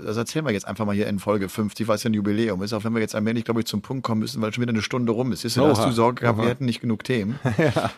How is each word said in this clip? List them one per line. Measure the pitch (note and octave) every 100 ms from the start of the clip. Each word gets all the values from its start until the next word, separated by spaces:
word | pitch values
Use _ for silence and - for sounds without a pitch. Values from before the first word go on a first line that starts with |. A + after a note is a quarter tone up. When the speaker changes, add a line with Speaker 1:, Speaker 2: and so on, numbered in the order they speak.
Speaker 1:
das | - A2
erzählen | A2+ D#3
wir | D3
jetzt | G2+ -
einfach | G2+ G#2
mal |
hier | G2+ G#2+
in | G2
Folge | G#2 G#2 F#2+
fünfzig, | - G#2 - A2
weil | G#2+
es |
ja | A#2
ein |
Jubiläum | G#2+ G2+ G#2 A2+ F#2
ist, | G#2
auch | A2
wenn | A2+
wir | A2+
jetzt | G#2+ A2
allmählich, | G#2+ A#2
glaub | A2+ A#2
ich, | A2
zum | G#2
Punkt | - C3+
kommen | A#2+ A2
müssen, | A#2 A#2+
weil | G#2+
schon | A#2+
wieder | B2
eine | A2
Stunde | - C3 A#2
rum | A2 B2+
ist. | F#2+
Siehst | A#2+ A#2+
du, |
da | D3+
hast | B2
Speaker 2:
Oha. | G#2+
Speaker 1:
du |
Sorge | A2+ A#2 A#2+
gehabt, | A#2+ G#2+
Speaker 2:
Oha. |
Speaker 1:
wir | A#2
hätten | A#2+ B2+
nicht | A2+
genug | B2 G#2+
Themen. | - B2 G2 C3+
Speaker 2:
<laughs> | C3 A2
Ja. | D#3 A#2+ A#2